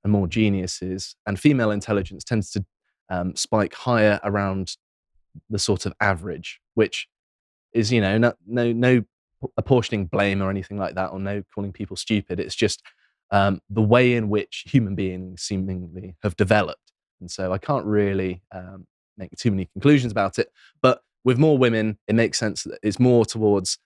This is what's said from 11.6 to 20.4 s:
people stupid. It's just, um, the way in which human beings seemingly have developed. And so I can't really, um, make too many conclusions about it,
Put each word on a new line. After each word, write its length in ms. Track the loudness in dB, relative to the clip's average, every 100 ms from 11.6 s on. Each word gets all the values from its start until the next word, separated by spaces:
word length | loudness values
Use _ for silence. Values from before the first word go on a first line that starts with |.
| -8
people 240 | -8 -10 -10
stupid. 420 | -2 -2 -2 -6
It's 160 | -6 -2
just, 280 | -2 -2 -12 _ _ _ _
um, 280 | 2 2 -2 _
the 120 | 0
way 320 | 4 6 6
in 160 | 2 0
which 360 | -2 -2 -12 0
human 280 | 0 2 -2
beings 460 | -4 -4 -12 -12
seemingly 760 | -6 -4 -4 -6 -8 -14 -16 -6
have 120 | -6 0
developed. 560 | 0 2 -2 -8 _ _ _ _
And 100 | -16
so 220 | -8 -6
I 60 | -4
can't 280 | -4 -4 0
really, 580 | 0 2 -2 -4 -8 _
um, 340 | -16 -16 -18 -20 _ _ -18
make 140 | -18 -4
too 160 | -2
many 140 | -2 -4
conclusions 460 | 0 4 4 2
about 260 | -2 -2
it, 120 | -2